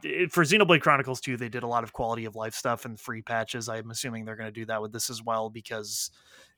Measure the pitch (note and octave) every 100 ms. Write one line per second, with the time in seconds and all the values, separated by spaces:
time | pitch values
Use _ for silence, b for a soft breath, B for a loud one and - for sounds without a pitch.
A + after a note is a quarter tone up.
0 | D3+ D#3 F3 - D3+ G#3 F#3+ E3 D#3+ C#3+
1 | C3 B2+ - A#2+ A#2+ A#2+ A#2+ A#2+ A2+ -
2 | A#2 A#2 A2+ A2 A2 - C3 A#2 B2+ A2
3 | - A2+ A2 A#2 A2 B2 A2+ A2+ A2+ A2+
4 | C3 A2+ A2 A2 A2 G#2+ A2 A2 G#2+ A2
5 | - A#2 A2+ A2+ A2 A2 G#2+ A2 G#2 G#2+
6 | - b b b b